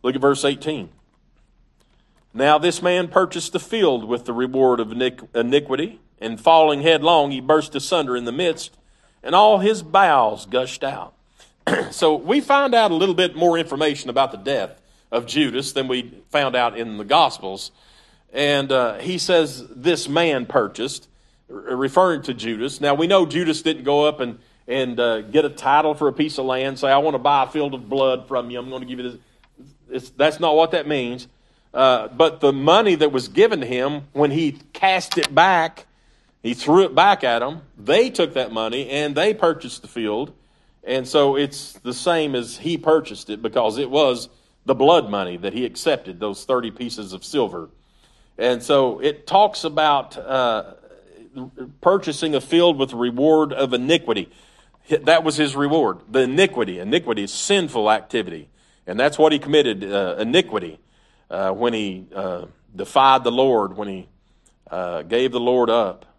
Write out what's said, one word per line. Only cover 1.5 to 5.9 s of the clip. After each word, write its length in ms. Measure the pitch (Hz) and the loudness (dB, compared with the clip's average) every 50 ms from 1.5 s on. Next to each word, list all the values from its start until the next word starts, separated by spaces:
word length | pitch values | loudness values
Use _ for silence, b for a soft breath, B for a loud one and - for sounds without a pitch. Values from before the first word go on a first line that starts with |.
| _ _ _ _ _ _ _ _ _ _ _ _ _ _ _ _ _ | _ _ _ _ _ _ _ _ _ _ _ _ _ _ _ _ _
"Now 240 | 113 135 147 151 151 | 0 4 4 4 4
this 240 | 156 175 165 - | 4 0 0 0
man 260 | 175 180 180 180 180 170 | -2 0 0 0 -2 2
purchased 460 | - 185 185 - - 170 - - - | 2 2 2 2 -2 -10 -10 -6 -6
the 60 | 175 | -8
field 440 | - - 226 226 196 156 131 120 110 | -6 -4 0 2 2 2 2 0 -2
with 220 | 107 120 117 120 | -4 -4 -4 -4
the 80 | - 120 | -6 -4
reward 460 | 120 127 127 127 131 131 127 123 117 | -4 -4 -2 2 4 4 4 4 2
of 80 | 113 107 | -2 -4
iniqu-, 460 | 113 120 127 127 123 - - - - | -4 -2 -2 -4 -4 -8 -20 -6 -4
iniquity, 680 | 120 117 120 135 147 143 131 131 139 160 220 | -2 0 2 0 0 0 0 -4 -4 -4 -8